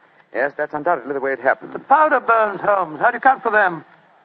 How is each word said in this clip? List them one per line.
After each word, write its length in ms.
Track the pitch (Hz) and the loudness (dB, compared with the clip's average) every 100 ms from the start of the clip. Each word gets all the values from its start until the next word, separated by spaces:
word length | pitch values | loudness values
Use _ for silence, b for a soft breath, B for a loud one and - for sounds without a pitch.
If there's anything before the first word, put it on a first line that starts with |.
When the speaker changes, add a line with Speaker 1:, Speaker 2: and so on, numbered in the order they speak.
| b b b | b b b
Speaker 1:
Yes, 180 | 110 139 - | -4 -4 -4
that's 160 | 151 | -8
undoubtedly 400 | 147 160 156 120 | -4 -2 -2 -4
the 80 | 139 | -4
way 140 | 135 | -4
it 60 | 131 | -2
happened. 340 | 127 - - | 0 -2 -4
Speaker 2:
The 40 | - | -8
powder 420 | - 294 311 262 | 2 4 4 2
burns, 420 | 226 226 214 185 | 2 2 0 -2
Holmes. 380 | 196 196 165 151 | 0 0 -2 -2
How 100 | 220 | -2
do 60 | 240 | 2
you 20 | |
account 240 | 262 262 | 2 2
for 100 | 233 | 0
them? 320 | 214 185 160 - _ _ _ | 2 0 -2 -14 _ _ _